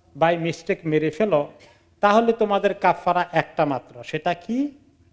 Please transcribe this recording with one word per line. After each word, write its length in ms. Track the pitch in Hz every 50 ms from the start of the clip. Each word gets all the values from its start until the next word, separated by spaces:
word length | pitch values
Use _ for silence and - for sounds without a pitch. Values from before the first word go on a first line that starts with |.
| _ _ - 139
by 180 | 160 165 175 170
mistake 400 | 160 165 151 - - - 190 - -
মেরে 240 | 160 156 151 151 156
ফেলো, 420 | 151 - 220 208 170 147 143 - - - - - _ _ _ _ _ _
তাহলে 340 | - 202 202 226 233 226 226
তোমাদের 400 | - 220 208 202 196 196 196 185
কাফারা 520 | - - 180 165 - - 185 175 180 175 -
একটা 340 | - 160 143 - - - 160
মাত্র। 380 | 147 139 123 - - - 120 120
সেটা 300 | - - 156 - 175 170
কি? 380 | - - - 226 254 285 294 - - _ _ _ _ _ _